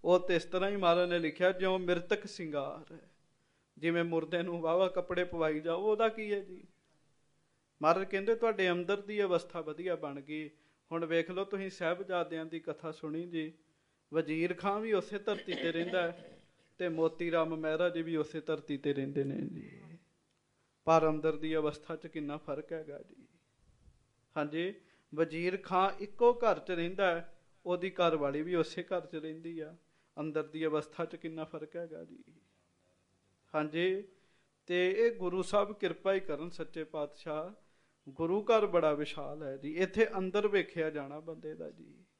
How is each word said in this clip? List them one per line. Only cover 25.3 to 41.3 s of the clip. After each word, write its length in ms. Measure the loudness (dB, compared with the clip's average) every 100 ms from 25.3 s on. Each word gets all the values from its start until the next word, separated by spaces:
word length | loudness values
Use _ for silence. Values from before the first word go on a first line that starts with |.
| 2 -2 -2
ਖਾਂ 280 | 0 4 4 2
ਇੱਕੋ 320 | -10 4 6
ਘਰ 240 | 6 4 2
'ਚ 120 | 0
ਰਹਿੰਦਾ 440 | -2 -2 2 2
ਹੈ, 180 | 2 -4 -16 _ _ -2
ਉਹਦੀ 240 | -2 -2
ਘਰ 260 | 4 4 4
ਵਾਲੀ 260 | 2 0
ਵੀ 120 | 0
ਉਸੇ 280 | 0 0 -2
ਘਰ 180 | -4 -4
'ਚ 160 | -4 -10
ਰਹਿੰਦੀ 420 | -8 -10 -10 -8
ਆ, 140 | -10 -12 _ _ _ -6
ਅੰਦਰ 260 | -2 -2
ਦੀ 220 | -4 -2 0
ਅਵਸਥਾ 380 | 0 -2 -6
'ਚ 120 | -6 -6
ਕਿੰਨਾ 280 | -10 -8
ਫਰਕ 320 | -8 -8 -10 -10
ਹੈਗਾ 280 | -10 -10
ਜੀ। 180 | -14 -18 -20 -20 _ _ _ _ _ _ _ _ _ _ _
ਹਾਂਜੀ, 500 | -2 -2 0 0 0 -6 _ _ _ _ _ -2
ਤੇ 240 | 2 2 4
ਇਹ 120 | 2
ਗੁਰੂ 320 | 2 -2 -2
ਸਾਹਿਬ 300 | 2 2 2
ਕਿਰਪਾ 400 | 0 -2 0 0
ਹੀ 80 | 0
ਕਰਨ 300 | 0 -4 -6
ਸੱਚੇ 340 | -8 -10 -8
ਪਾਤਸ਼ਾਹ। 680 | -6 -4 -6 -6 -6 -6 -6 -12 _ _ _ _ -20
ਗੁਰੂ 340 | -4 0 0
ਘਰ 240 | 4 4 6
ਬੜਾ 260 | 4 4
ਵਿਸ਼ਾਲ 480 | 2 -2 -6 -10 -8
ਹੈ 140 | -8 -8
ਜੀ, 180 | -8 -2
ਇੱਥੇ 300 | 0 4 2 2
ਅੰਦਰ 300 | 0 0 2
ਵੇਖਿਆ 420 | 2 0 -2 -2
ਜਾਣਾ 300 | -2 -8 -10
ਬੰਦੇ 340 | -12